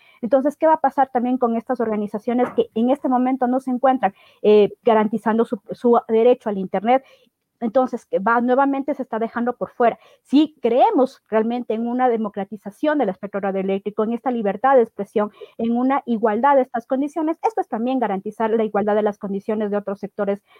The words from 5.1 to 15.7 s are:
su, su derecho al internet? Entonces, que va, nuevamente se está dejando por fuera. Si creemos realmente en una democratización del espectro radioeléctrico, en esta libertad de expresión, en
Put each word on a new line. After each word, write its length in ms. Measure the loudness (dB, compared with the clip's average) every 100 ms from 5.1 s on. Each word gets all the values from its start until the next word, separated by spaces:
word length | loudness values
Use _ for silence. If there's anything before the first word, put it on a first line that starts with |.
| -2 -2 0 -2
su, 160 | -4 -8
su 280 | -2 2 2 2
derecho 420 | 2 4 2 0
al 80 | -6
internet? 460 | -4 -4 0 0 0 _ _ _ _ _
Entonces, 440 | -2 0 0 -4 -6
que 140 | -2
va, 200 | 0 0
nuevamente 540 | 2 2 2 0 -4
se 80 | -6
está 180 | -6 -6
dejando 380 | -4 -4 -6 -4
por 140 | -8
fuera. 280 | 0 0 0 _ _
Si 320 | _ 2 2 0
creemos 600 | 0 4 4 4 0 -2 _
realmente 440 | -2 0 -4 -4
en 140 | -4 -4
una 200 | 0 0
democratización 880 | 0 -4 -6 -10 -10 -14 -4 -2 0
del 120 | -2
espectro 320 | -4 -8 -6
radioeléctrico, 640 | -4 -2 -2 -4 -4 -4 -4
en 80 |
esta 180 | -2 -4
libertad 460 | -2 -4 0 4 4
de 60 |
expresión, 460 | 2 -2 -6 -2 -4 -6 -18 -6
en 180 | -2